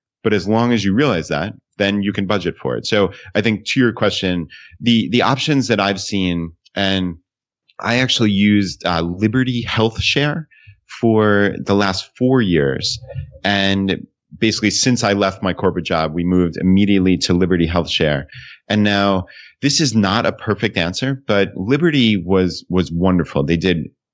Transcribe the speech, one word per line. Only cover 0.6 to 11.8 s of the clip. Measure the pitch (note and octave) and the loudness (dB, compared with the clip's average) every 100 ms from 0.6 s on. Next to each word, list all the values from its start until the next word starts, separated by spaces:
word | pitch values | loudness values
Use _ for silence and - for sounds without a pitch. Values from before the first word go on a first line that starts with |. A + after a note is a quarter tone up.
| A#2+ | 2
as | A#2 | 0
you | G2 | 0
realize | G2+ D3 F2+ D#2 | 0 0 0 -2
that, | D2+ G2 - _ - | -4 -4 -8 _ -4
then | G2 G2+ | -2 0
you | G2+ | -2
can | G2+ G2 | -2 -2
budget | G#2 E2+ - | -2 -2 -6
for | B1+ A#1 | -6 -6
it. | - | -2
So | G#2+ F#2+ - - | 0 0 -2 -6
I | G#2+ | -2
think | G#2+ G#2 - | 0 -2 -2
to | C3+ | 0
your | A#2+ | 0
question, | - G#2 - F#2+ F2+ D2+ - - - | 2 -2 0 -2 -2 -6 -12 -20 -6
the, | A2+ A#2 E2 | 0 2 2
the | A#2 | 2
options | G2 C3+ - C#3 A2+ | 2 0 0 0 0
that | G#2 | 0
I've | G2 F#2+ | 0 -2
seen, | - G2+ F2+ F2 E2 - _ | -4 -2 -2 -2 -6 -12 _
and | - G2 F#2+ F#2 E2 _ _ _ _ _ - | -4 -2 0 -2 -6 _ _ _ _ _ -10
I | G#2+ A#2+ | -4 0
actually | B2+ - A2 | 0 0 2
used, | G2 G#2 G#2 F#2+ - - | 2 4 2 0 -4 -4
uh, | E2 | -2
Liberty | E2+ F2+ A2 B2+ B2+ A#2+ | -2 -2 0 0 -2 -2
Health | A#2 - A2+ - | -4 0 0 0
Share | - C#3 D3 D#3+ D3+ _ - - - - | -2 0 0 -2 -10 _ -20 -20 -20 -2
for | A#2 A2 G#2+ G2+ G2+ - | 2 4 4 2 2 -2
the | - | 0
last | G2+ | 0